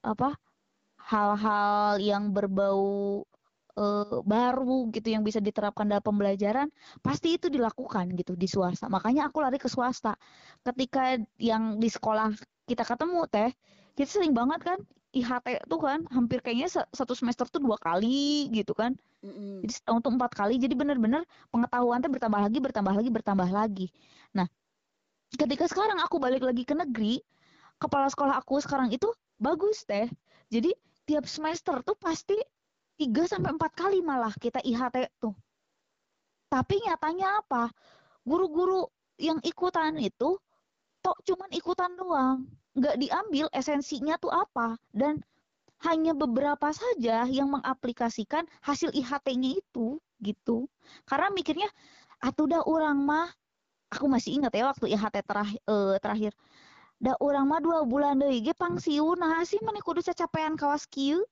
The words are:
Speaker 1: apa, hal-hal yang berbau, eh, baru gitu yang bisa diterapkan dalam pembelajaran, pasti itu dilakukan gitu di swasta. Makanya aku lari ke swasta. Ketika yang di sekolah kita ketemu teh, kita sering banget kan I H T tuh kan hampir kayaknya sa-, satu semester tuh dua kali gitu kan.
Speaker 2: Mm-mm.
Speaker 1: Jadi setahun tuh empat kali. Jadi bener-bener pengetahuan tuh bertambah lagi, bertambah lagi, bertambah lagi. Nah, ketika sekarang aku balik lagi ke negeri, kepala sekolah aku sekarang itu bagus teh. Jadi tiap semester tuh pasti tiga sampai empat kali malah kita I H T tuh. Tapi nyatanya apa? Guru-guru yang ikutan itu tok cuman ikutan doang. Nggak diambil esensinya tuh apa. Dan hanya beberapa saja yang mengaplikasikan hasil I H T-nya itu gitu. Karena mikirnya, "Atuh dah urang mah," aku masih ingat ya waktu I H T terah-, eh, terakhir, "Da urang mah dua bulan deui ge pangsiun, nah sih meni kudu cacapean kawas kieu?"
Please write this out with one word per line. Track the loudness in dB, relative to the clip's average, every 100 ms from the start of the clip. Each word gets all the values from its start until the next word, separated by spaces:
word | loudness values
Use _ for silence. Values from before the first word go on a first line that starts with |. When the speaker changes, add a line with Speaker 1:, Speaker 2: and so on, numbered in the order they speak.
Speaker 1:
apa, | -4 0 -2 -2 _ _ _ _ _ _ -2
hal-hal | 2 2 2 0 2 2 2 2 2
yang | 2 0 0
berbau, | 0 0 2 2 2 2 0 -2 -4 -8 _ _ _ _ -4
eh, | -2 0 -2 -2
baru | 0 2 2 0 0 0 0
gitu | -4 -2
yang | 0
bisa | 0 0
diterapkan | -2 0 -4 0 0
dalam | 2
pembelajaran, | 2 2 2 2 2 2 -2 _ -20 -6
pasti | -4 0 0 0
itu | 0
dilakukan | 0 0 -2 -4 -2 -2
gitu | -4 -4 -2
di |
swasta. | 0 2 0 -2 -2
Makanya | -2 2 2 2
aku | 0
lari | 0 0
ke |
swasta. | -2 -2 -2 -2 -4 -4 -12 -20 -20 -8
Ketika | -6 -2 -2 0 2 0 -4 _
yang | 0 2 0 2
di | 0
sekolah | 0 0 2 0 -2 -12 _ -6
kita | -4
ketemu | -2 -2 0 0
teh, | 0 2 2 -2 _ _ _ -4
kita | 0 2
sering | 4 4
banget | 2 0
kan | -2 -4 -6 _ _ -2
I |
H | -2 -2
T | -2 -6
tuh | -2 -2
kan | 0 -2 0
hampir | 0 2 0
kayaknya | -2 -2 0
sa-, | -2 -4
satu | -6 -4 -2
semester | -2 -2 -2
tuh | 0
dua | 0 0
kali | 0 2 2 2 2 0 0
gitu | -2 -2 0
kan. | 0 -2 _ _
Speaker 2:
Mm-mm. | -16 -12 -12 -8
Speaker 1:
Jadi | -8
setahun | -6 0 0
tuh | 2
empat | 0 0 0
kali. | 0 2
Jadi | 0 0
bener-bener | 0 2 2 2 -2 -14 _
pengetahuan | 0 2 2 2 2
tuh | 0
bertambah | 0 0 2
lagi, | 2 2
bertambah | 0 0 2
lagi, | 2 2
bertambah | 0 0 2 2
lagi. | 2 0 -2 -8 _ _ -20 -6 -2
Nah, | -2 _ _ _ _ _ _ _ _
ketika | -2 0 2
sekarang | 0 2 0 0
aku | 0 0
balik | 0 0
lagi | 0 -2
ke | -2 -2
negeri, | -2 0 0 -2 -6 _ _ _ -20 _
kepala | 0 2 2
sekolah | 2 0 0
aku | 0 -2
sekarang | 0 0 0
itu | 0 -2 -2 _ _
bagus | -2 2 0 -2 -4
teh. | -2 -2 -6 _ _ _
Jadi | 0 0 -2 _ _ -2
tiap | -2
semester | -2 -6 -4 -4 -4 -4
tuh | -4 -4
pasti | -2 -4 -2 -2 -2 _ _ _ _ -4
tiga | 0 2
sampai | 0 0 -2 -2
empat | -4
kali | -2 0 2
malah | 2 0 -2 -4
kita | -4 -4
I | -2 -2
H | 0
T | -2 -4 _
tuh. | -8 -8 _ _ _ _ _ _ _ _ _ _ _
Tapi | 0 2 0
nyatanya | 0 -2 -2 0 0 0
apa? | -2 -2 -2 -6 _ -20 _ _
Guru-guru | -2 0 2 2 2 0 -2 _ _ -6
yang | -2 -2
ikutan | -4 -2 -2 0 -2 -2
itu | -4 _ -2 -2 _ _ _ _ _ _
tok | -4 -2
cuman | -2 -4 -2
ikutan | -6 -2 0 -2 -2
doang. | -2 2 2 0 -4 -18 _ 0
Nggak | 0 0
diambil | 0 -2 0 -2 0 -2
esensinya | 0 -2 -2 -4 -2 -2
tuh | 0
apa. | 0 0 -2 -4 -4 _
Dan | 0 0 0 -8 _ _ _ _ _
hanya | 0 2 2
beberapa | 2 0 2 2 0 0
saja | 0 -2 0 2 2
yang | 2 0 0
mengaplikasikan | 0 -2 -4 -6 -2 -2 -2 -4 -4 -4 -8
hasil | -4 -2 0
I | -2
H | -4 -4
T-nya | -2 0 0 -2
itu | _ -4 -4 -4 _ _
gitu. | -8 -6 -2 -2 -4 _ -20 -20
Karena | -4 -2 0
mikirnya, | -2 -4 -2 -4 _ -20 -20 _ -6
"Atuh | -4 0 2
dah | 2
urang | 2 2 2 2
mah," | 2 0 -2 -10 _ _ _ _ _
aku | -2 2
masih | 2 0 0
ingat | 0
ya | 2 0
waktu | 0 0
I | 0
H | 0
T | -4
terah-, | -2 -2 -2 -4
eh, | 0 2 2 0
terakhir, | 0 -2 -2 -6 _ -20 -20 -20 -20 _
"Da | -2 2
urang | 2 2 2
mah | 2
dua | 2 2
bulan | 2 2 2 4
deui | 4 2
ge | 0
pangsiun, | -2 -2 -2 0 2 2 2
nah | 2 0
sih | 0 -2
meni | -2 -4
kudu | -4 -2
cacapean | -2 -4 -2 -2 -2
kawas | 0 0 -2
kieu?" | -4 -2 0 0 -2